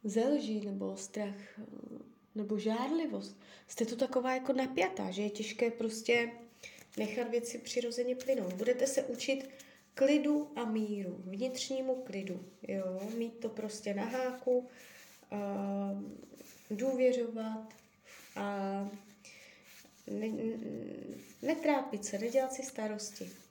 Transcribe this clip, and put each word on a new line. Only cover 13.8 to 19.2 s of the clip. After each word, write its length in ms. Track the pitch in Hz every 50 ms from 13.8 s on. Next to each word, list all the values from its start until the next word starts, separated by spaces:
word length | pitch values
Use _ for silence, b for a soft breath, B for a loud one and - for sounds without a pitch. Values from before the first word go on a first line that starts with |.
| - 202 202
na 100 | 202 208
háku, 640 | 226 247 254 254 254 247 - - 254 247 247 247 B B B B B B B B B B B B -
a, 60 | - 208 202 202 202 202 196 196 196 196 202 196 196 202 202 208 - - - - - - - - - - - -
důvěřovat 1040 | 214 202 247 269 262 247 254 254 247 247 233 226 220 220 220 220 220 220 220 220 - - - - _ _ B B B B B B -
a 520 | - 202 202 202 196 196 196 196 196 196 202 208 202 - - - -